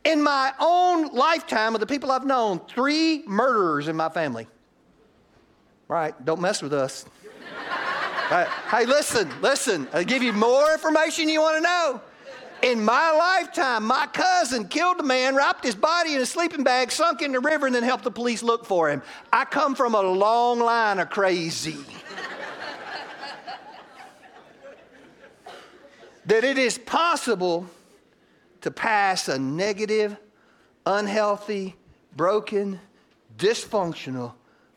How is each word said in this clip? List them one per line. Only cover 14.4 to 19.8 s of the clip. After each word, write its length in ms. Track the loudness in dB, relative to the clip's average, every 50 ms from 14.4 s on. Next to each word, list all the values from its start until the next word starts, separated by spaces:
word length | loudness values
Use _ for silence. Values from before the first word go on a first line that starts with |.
| 2 0 -2 -4 -4
killed 320 | -4 -2 0 2 2 0 0
a 60 | 0
man, 320 | 0 2 2 2 2 2
wrapped 280 | 2 2 2 0 -2 -2
his 120 | -4 -2
body 380 | 0 0 2 2 2 0 0 0
in 60 | -2
a 60 | -2
sleeping 380 | -2 -2 -2 -2 -2 0 0 2
bag, 260 | 2 4 2 2 0
sunk 320 | 0 0 2 2 0 0 -2
in 80 | -2
the 80 | -2 0
river, 280 | 0 0 0 2 0
and 80 | 0 0
then 100 | 2 0
helped 180 | 0 0 0 -2
the 80 | -4
police 320 | -4 -2 -2 -2 -2 -2 0
look 220 | 0 0 0 0
for 260 | 0 2 2 2 2
him. 100 | 0 -2 -6 -10 -20 -14 -6 -2 0
I 120 | 0 0
come 320 | 0 0 0 0 0 0
from 180 | 0